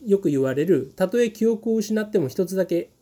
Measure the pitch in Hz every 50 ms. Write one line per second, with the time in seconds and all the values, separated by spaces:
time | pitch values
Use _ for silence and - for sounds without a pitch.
0 | 277 226 196 196 196 170 147 135 135 131 131 139 151 175 185 135 127 - - -
1 | 185 185 208 240 240 226 214 - 220 226 233 208 214 226 220 220 214 - 214 214
2 | 214 208 - 202 151 127 - - 190 175 190 190 185 170 175 170 175 - _ _